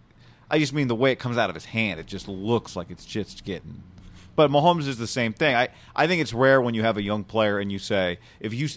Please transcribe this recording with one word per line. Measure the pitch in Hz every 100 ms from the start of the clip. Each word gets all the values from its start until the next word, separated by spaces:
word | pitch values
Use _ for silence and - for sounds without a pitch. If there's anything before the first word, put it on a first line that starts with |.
| _ - - - -
I | 156
just | 139
mean | 147 131
the | 113
way | 131
it | 120
comes | 123 120
out | 101
of | 80
his | -
hand. | 113 110 82
It | 82
just | 95 -
looks | 95 104 117 - 92
like | 85
it's | 87 -
just | 110 95 - -
getting. | 85 - - - - - - - -
But | 147
Mahomes | 143 170 170 139
is | 117
the | 113
same | 131 117
thing. | - 156 120
I, | 127 - - -
I | 156
think | 180
it's | 131
rare | 117 135 135
when | 120
you | 113
have | 113 104
a |
young | 101 107
player | - 110 107 101
and | 101
you | 98
say, | - 101 90 87 - -
if | 107
you, | 113 151